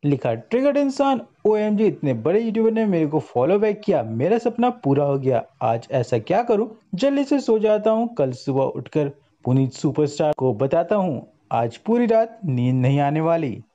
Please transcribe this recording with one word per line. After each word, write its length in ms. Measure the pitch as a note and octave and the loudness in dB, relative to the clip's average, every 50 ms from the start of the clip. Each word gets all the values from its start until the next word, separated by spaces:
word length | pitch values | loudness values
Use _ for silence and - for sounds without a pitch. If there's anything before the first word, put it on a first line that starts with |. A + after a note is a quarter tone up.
| - | 0
लिखा, 280 | D3 C#3+ C3 - C3 A2+ | 0 -2 0 0 -2 -4
"Triggered 440 | A2+ - _ - A#3+ C4 C#4+ C#4 C#4 | -4 -4 _ -2 0 2 2 2 2
Insaan, 440 | C#4+ C#4 C4 - C#4+ C#4 C4+ A#3+ - - _ _ _ | 0 0 0 0 0 0 0 0 -4 -10 _ _ _
ओएमजी, 400 | G#3 G#3+ G#3+ G#3+ G#3+ G#3+ G3+ A3 | 0 2 2 2 0 2 2 2
इतने 280 | G3+ D#3 - - D3 B2+ | 2 0 0 -2 -2 -2
बड़े 260 | A2+ A2 D3+ F3 G#3+ | 0 0 0 0 2
YouTuber 320 | A#3 A3+ G3+ A3 A3+ A3+ | 0 0 -2 2 2 2
ने 140 | A3 A3 A3+ | 2 2 0
मेरे 220 | G#3 F#3+ E3+ D#3+ D3 | 2 2 2 0 0
को 120 | D3 D#3 | 0 -2
follow 400 | - - - - B2+ C#3+ F#3 G#3 | -4 -2 -2 0 2 2 2 2
back 220 | G#3 G#3+ G#3 G#3 | 2 0 -2 -2
किया, 220 | G#3 - F#3 D3 A#2 | -2 0 0 0 0
मेरा 340 | A2+ A2 A2+ B2+ E3+ A3 A#3 | -2 -4 -2 0 0 0 0
सपना 320 | A#3 B3 A3+ - A#3 B3 | 0 -2 -2 0 0 0
पूरा 340 | A#3 - - C#3 C#3 C#3+ D3 | 0 -2 0 0 2 2 2
हो 160 | C#3+ C#3 C#3 | 0 0 0
गया। 240 | C3 C3 C3 A2+ - - _ _ | 0 0 0 0 -2 -4 _ _
आज 260 | - A#2 A#2 A#2 A2+ - | -2 -2 -2 -2 -4 -4
ऐसा 280 | - C3+ A#2+ - - A#2+ | -2 -2 -2 0 -2 -4
क्या 240 | G#2 - E3+ G3+ A#3+ | -2 0 0 0 2
करूं, 240 | A#3 A#3 G3 A3 A3 - - _ _ - | 2 0 0 0 -2 -6 -18 _ _ -6
जल्दी 280 | F3 B3+ C#4 C#4 C#4 C#4+ | 0 0 0 2 0 0
से 160 | C4+ D4 C#4 | 0 0 -2
सो 200 | - - A3+ A3 | 2 0 0 2
जाता 320 | G3+ G#3+ G#3+ G#3+ G3+ A3 | 2 2 2 2 2 2
हूं, 160 | A3 A3 A#3 A#3 | 2 2 0 -4
कल 240 | A#3 - D3 C3 | -2 -2 -2 -2
सुबह 320 | B2+ B2 - - C3+ C3 C3+ | -2 -6 -6 -4 0 0 0
उठकर 460 | C3 - C#3 B2+ - - D#3 D3+ C#3+ C#3+ _ _ _ _ _ _ | -2 -2 -8 -12 -4 -2 -2 -2 -2 -4 _ _ _ _ _ _
पुनीत 260 | B2 B2+ C3+ C3+ B2+ | 0 2 2 2 0
superstar 640 | B2 - - D#3 C3 D#3 D3+ C#3 - - E3 D3+ D3 - | -2 -4 -4 -4 0 0 0 0 0 -2 -2 -2 0 0
को 160 | C3 C3 A#2 | -2 -2 0
बताता 420 | G2+ C3+ C#3 C3+ E3 F3 E3+ G#3+ | 0 -2 0 0 0 0 0 0
हूं, 500 | G#3 F#3+ F#3 - A2 - - _ _ _ _ | 0 0 -2 -4 -6 -8 -14 _ _ _ _
आज 260 | - A#2 A#2 A#2 A2+ - | -2 -2 -2 -2 -4 -10
पूरी 280 | _ - A3+ A#3+ B3 | _ -2 0 0 2
रात 340 | A3+ A3+ A3 A3+ A3+ A#3 - G#3 | 2 2 2 2 0 -4 -8 -6
नींद 300 | E3+ C3 B2 B2 B2+ B2+ | -4 -2 0 0 0 0
नहीं 240 | B2+ B2+ C3 C#3 C#3+ | 2 2 2 2 2
आने 220 | C#3+ C#3+ D3 D#3 | 2 0 0 0
वाली।" 400 | D#3+ E3 E3 E3 D#3+ C3+ - - - _ _ | 0 0 0 0 -2 -4 -8 -10 -14 _ _